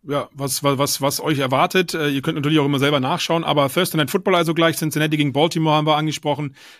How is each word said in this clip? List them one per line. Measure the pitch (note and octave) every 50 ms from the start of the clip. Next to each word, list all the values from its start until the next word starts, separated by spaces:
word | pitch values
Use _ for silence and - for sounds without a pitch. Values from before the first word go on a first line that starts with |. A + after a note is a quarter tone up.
| - D#3
Ja, | C#3 C#3+ A#2+ - -
was, | C#3 C#3 C3+ - - -
was, | C#3+ C#3 C3
was, | C#3+ C#3 - -
was | C#3 C#3 C#3 -
euch | - D3+ D#3 C3+
erwartet. | C#3 B2+ C3 C3 E3 F3+ - F#3+ F#3 E3+ -
Äh, | E3 D3+ D3
ihr | C#3 C#3
könnt | C3 D#3+ D#3+
natürlich | D#3 C#3 D3 D#3+ D#3
auch | C#3+
immer | C#3+ D3 C3+
selber | C#3 C#3+ D3 C#3+
nachschauen, | B2+ C3 E3+ E3 - - E3+ E3 E3
aber | D3 D3 D3 C#3 C3+
Thursday | - F3 F#3 - - D#3+
Night | D3+ C3
Football | - G3 F#3+ G#3 F#3
also | F3 E3+ D#3+ E3
gleich, | D3+ E3 E3 D#3 -
Cincinnati | E3 D#3 - D3+ D3+ D#3 D#3 D3+
gegen | D3 C#3+ A#2+
Baltimore | C#3 D#3 F3 - E3 D#3+ D#3 D3+
haben | D3+ D3+ D#3
wir | D3+ D3+
angesprochen. | D#3 D#3 C#3+ - - D3+ C#3+ C3+ D3+ C#3 C3+ - - - -